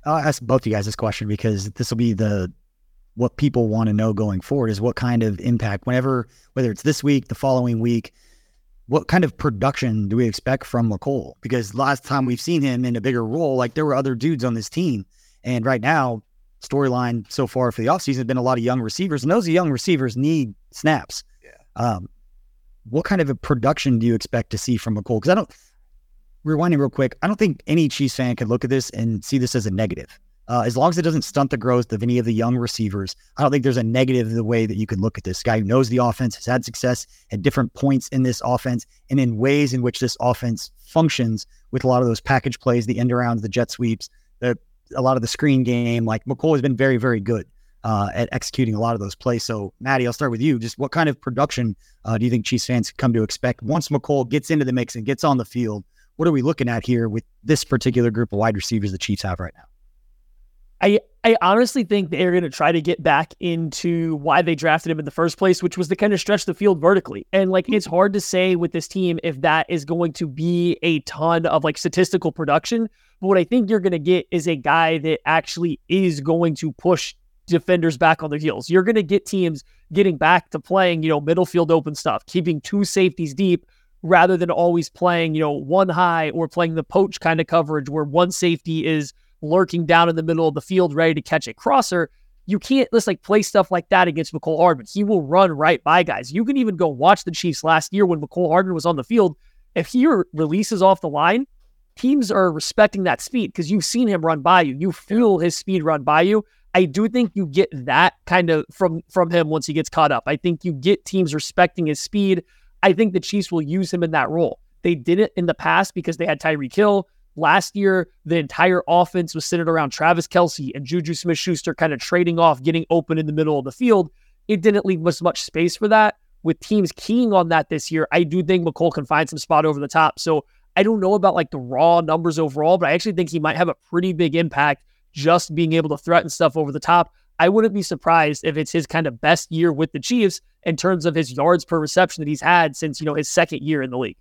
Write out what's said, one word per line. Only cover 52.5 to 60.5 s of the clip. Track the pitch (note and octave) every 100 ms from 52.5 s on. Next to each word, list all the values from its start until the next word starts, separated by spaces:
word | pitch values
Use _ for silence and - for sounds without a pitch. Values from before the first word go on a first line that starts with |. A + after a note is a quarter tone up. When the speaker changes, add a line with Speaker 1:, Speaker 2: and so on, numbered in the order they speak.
| B2 -
Speaker 1:
fans | B2 G#2
come | - C3
to | A2+
expect | G#2+ - B2 A#2+
once | G#2+ E3 -
Mecole | C#3+ - C#3+ A#2+
gets | C#3+ -
into | D#3 C3
the |
mix | B2+ A#2+
and | A#2 G#2+
gets | C#3
on | D#3 C3
the | A2+
field? | B2 A#2 G#2 - _ _ -
What | E3
are |
we | D3
looking | B2+ D#3+ B2
at | A#2 -
here | A#2+ A2+
with | G#2+ - _
this | G#3+ D3+
particular | - C3 - B2 A#2+
group | A2 A#2
of | G2+
wide | A2+
receivers | G#2 - A2+ G2+
the | F#2+
Chiefs | - G2
have | G2 F2
right | F2 -
now? | - _ _ _ _ _ _ _ _